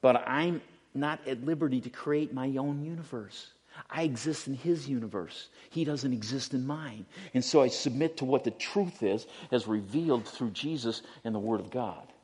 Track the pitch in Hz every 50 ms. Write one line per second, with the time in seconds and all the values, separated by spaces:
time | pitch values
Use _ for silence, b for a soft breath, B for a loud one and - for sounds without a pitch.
0 | - 131 123 117 - 120 127 143 160 175 175 151 - - - - _ _ _ 135
1 | 143 147 156 151 - 135 131 117 123 151 165 147 165 147 131 127 - 123 - -
2 | - 147 147 151 151 - - 131 131 135 135 135 131 147 147 143 147 160 170 165
3 | 160 - - 120 104 98 - - - - - _ B B B B B B - 165
4 | 165 156 131 113 - 156 151 - - 135 135 127 135 170 170 160 139 135 139 120
5 | 113 107 107 101 85 80 - - - - B B B B - 160 165 143 147 135
6 | 127 135 127 113 107 110 127 135 127 - 139 131 127 135 147 156 156 139 107 107
7 | - - B B B B B 127 123 - - 151 135 - - - - 160 117 131
8 | 156 160 160 - 139 127 139 147 - 117 107 - - - - 202 202 180 - -
9 | 117 98 98 113 - B B B B B 127 123 104 107 110 107 101 98 110 151
10 | 170 165 135 120 107 - - - 127 113 98 - - 147 160 147 120 117 110 -
11 | B B B B B 117 110 107 101 110 117 104 95 - - 127 120 104 85 76
12 | - - - -